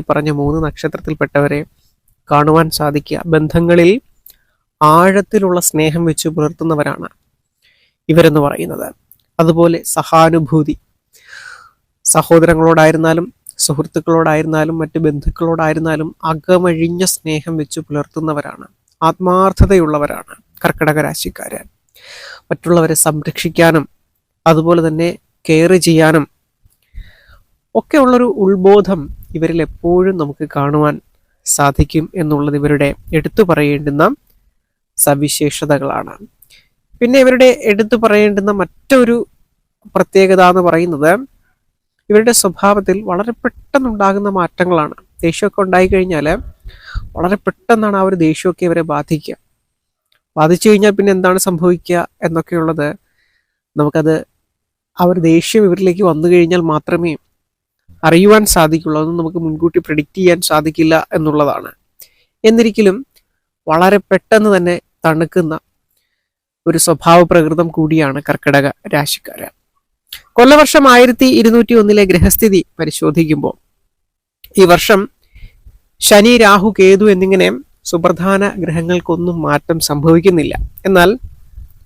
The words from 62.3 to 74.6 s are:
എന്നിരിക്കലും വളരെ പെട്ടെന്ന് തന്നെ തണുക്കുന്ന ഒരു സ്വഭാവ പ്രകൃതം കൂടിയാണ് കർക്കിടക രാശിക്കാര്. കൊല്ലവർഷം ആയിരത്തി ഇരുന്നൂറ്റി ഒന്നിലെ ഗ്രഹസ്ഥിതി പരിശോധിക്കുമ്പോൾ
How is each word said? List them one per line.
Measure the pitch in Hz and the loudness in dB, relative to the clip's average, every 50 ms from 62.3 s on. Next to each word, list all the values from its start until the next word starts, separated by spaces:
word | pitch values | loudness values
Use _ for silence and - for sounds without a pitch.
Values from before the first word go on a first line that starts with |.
| _ _ - 220 | _ _ 0 2
എന്നിരിക്കലും | 226 226 233 226 208 220 214 196 185 247 277 - _ _ _ _ _ _ _ _ _ _ _ - | 4 4 2 2 0 0 0 0 0 -2 -8 -16 _ _ _ _ _ _ _ _ _ _ _ -2
വളരെ | 156 165 180 190 202 202 - _ | 0 2 4 4 2 2 0 _
പെട്ടെന്ന് | 190 175 - _ 226 214 214 214 196 | -2 -2 0 _ 0 2 2 2 2
തന്നെ | 185 175 175 175 - - _ _ _ - | 2 0 -2 -4 -4 -8 _ _ _ -4
തണുക്കുന്ന | 160 156 160 165 151 - 185 165 151 156 156 - _ _ _ _ _ _ _ _ _ _ _ _ _ _ _ _ _ _ _ _ 170 | -2 -2 -2 -4 -2 -2 -2 -2 -2 -6 -10 -12 _ _ _ _ _ _ _ _ _ _ _ _ _ _ _ _ _ _ _ _ -4
ഒരു | 165 165 - | -2 0 -2
സ്വഭാവ | 175 160 - - 170 170 175 175 170 | -2 -2 0 2 4 4 4 4 4
പ്രകൃതം | 185 175 156 156 160 160 170 165 160 | 2 2 2 2 0 -2 -2 -2 -2
കൂടിയാണ് | 165 156 151 160 160 151 139 135 147 - - | -2 -2 0 0 0 0 -2 -4 -6 -6 -6
കർക്കിടക | 143 - - 151 139 139 139 139 - - - 104 - | -6 -4 -2 0 0 0 0 -2 -6 -10 -10 -6 -6
രാശിക്കാര്. | 147 143 - - - - - - - - - - _ _ _ _ _ _ _ _ _ _ _ - - _ _ _ - | -4 -4 -6 -8 -10 -12 -16 -18 -18 -18 -18 -20 _ _ _ _ _ _ _ _ _ _ _ -20 -20 _ _ _ 4
കൊല്ലവർഷം | 240 262 294 294 302 - - 311 277 262 247 | 6 6 8 6 6 4 4 4 6 6 6
ആയിരത്തി | 240 247 247 240 - 269 262 254 220 | 6 6 4 4 2 2 2 4 4
ഇരുന്നൂറ്റി | 220 226 220 233 226 - 233 226 | 4 4 4 4 2 4 2 4
ഒന്നിലെ | 208 208 208 208 202 185 | 4 4 4 2 2 2
ഗ്രഹസ്ഥിതി | 185 170 165 202 - - 220 220 196 175 - - _ - | 2 2 2 2 2 2 2 2 2 0 0 -4 _ -8
പരിശോധിക്കുമ്പോൾ | 160 156 - - 160 156 151 170 165 156 156 143 - - - _ _ _ _ _ _ _ _ _ _ _ _ _ _ _ _ _ - _ - 202 | -8 -8 -6 -4 -4 -2 0 0 0 0 -2 -4 -4 -6 -8 _ _ _ _ _ _ _ _ _ _ _ _ _ _ _ _ _ -20 _ 2 4